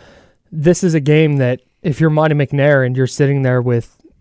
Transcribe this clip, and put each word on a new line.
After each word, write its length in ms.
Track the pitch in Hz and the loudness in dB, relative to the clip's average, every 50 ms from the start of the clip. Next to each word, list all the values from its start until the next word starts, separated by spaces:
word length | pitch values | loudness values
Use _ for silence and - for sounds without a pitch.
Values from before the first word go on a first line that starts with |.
| - - - - _ _ _ _ _ - | -20 -20 -20 -20 _ _ _ _ _ -14
this 320 | - 156 143 170 180 - - | -8 -2 0 0 0 2 0
is 100 | 180 160 | 0 0
a 60 | 160 | 0
game 380 | 135 139 147 151 160 151 147 139 | 0 2 2 2 2 2 0 0
that 240 | 131 123 127 123 _ _ _ _ | 0 -2 -2 -4 _ _ _ _
if 180 | - 180 143 - | -6 -6 -2 0
you're 80 | 160 160 | 0 0
Monty 260 | 151 151 156 160 156 | 2 2 0 0 0
McNair 500 | 147 143 123 - 143 139 147 147 135 131 | 0 -2 -2 -2 0 2 2 2 2 0
and 100 | 123 127 127 | 0 -2 -2
you're 100 | 131 123 | -2 -2
sitting 340 | - - 147 135 143 139 135 | 0 -2 0 0 0 0 0
there 180 | 127 127 127 | 0 0 0
with 360 | 120 123 123 117 113 - _ _ _ _ _ _ | 0 0 -2 -2 -4 -6 _ _ _ _ _ _